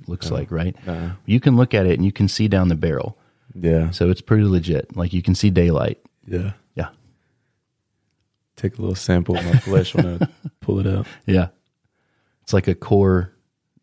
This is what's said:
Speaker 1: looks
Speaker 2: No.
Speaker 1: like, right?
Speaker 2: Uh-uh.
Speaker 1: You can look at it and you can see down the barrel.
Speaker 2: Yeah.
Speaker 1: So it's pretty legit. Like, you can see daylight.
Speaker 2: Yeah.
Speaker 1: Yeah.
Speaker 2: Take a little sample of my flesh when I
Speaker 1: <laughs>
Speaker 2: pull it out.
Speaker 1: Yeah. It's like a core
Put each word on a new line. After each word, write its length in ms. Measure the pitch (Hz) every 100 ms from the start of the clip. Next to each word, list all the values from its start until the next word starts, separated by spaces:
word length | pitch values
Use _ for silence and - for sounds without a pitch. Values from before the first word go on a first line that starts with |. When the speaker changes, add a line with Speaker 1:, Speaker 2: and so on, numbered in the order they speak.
| -
Speaker 1:
looks 240 | 87 80
Speaker 2:
No. 60 | 67
Speaker 1:
like, 140 | -
right? 240 | 82 90 - 92
Speaker 2:
Uh-uh. 260 | 82 85 92 -
Speaker 1:
You 140 | 120
can 160 | 143 123
look 180 | 127
at 140 | 107 92
it 60 | 71
and 80 | 95
you 60 |
can 160 | - 101
see 200 | - 107
down 200 | 95 90
the 80 | 78
barrel. 420 | 85 69 - - _ _ _ 92
Speaker 2:
Yeah. 340 | 85 82 82
Speaker 1:
So 220 | - 87
it's 100 | 92
pretty 220 | - 107
legit. 520 | 101 90 85 73 - 95
Like, 160 | 85
you 120 | 87
can 100 | 95
see 160 | 92 104
daylight. 480 | 90 85 73 - - _ _ -
Speaker 2:
Yeah. 240 | 90 95 - _ 76
Speaker 1:
Yeah. 140 | - _ _ _ _ _ _ _ _ _ _ _ _ _ _ _ _ -
Speaker 2:
Take 200 | 98 -
a 40 |
little 120 | 95 92
sample 420 | - 90 87 90
of 40 |
my 140 | 87 120
flesh 380 | 98 95 87 -
when 260 | 87 87
I 60 | 170 _
Speaker 1:
<laughs> 160 | 160 -
Speaker 2:
pull 180 | - 98
it 60 | 98
out. 220 | 98 - - -
Speaker 1:
Yeah. 220 | 92 90 _ _ _ _ _ _ _ _ _
It's 100 | -
like 140 | 98 95
a 80 | 87
core 560 | - 101 95 92 90 _ _ _ _ _